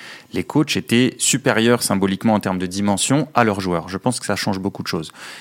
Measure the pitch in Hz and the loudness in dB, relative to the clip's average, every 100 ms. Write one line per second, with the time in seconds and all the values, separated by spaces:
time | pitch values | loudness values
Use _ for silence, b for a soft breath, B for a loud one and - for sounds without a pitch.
0 | B B B 92 - 147 147 98 - 117 | B B B -6 -2 0 0 -2 0 2
1 | 127 - - 143 135 110 117 120 - 98 | 2 0 -2 0 2 4 4 2 2 0
2 | 95 95 117 107 101 92 90 95 101 95 | 0 0 2 2 0 -2 -4 -2 0 0
3 | - 143 151 127 110 98 92 85 90 95 | 2 0 2 2 2 2 0 -2 -2 -4
4 | 127 120 - 98 107 95 95 - - 87 | -4 -4 -4 -4 -2 -2 -4 -6 -6 -6
5 | 78 B B B | -6 B B B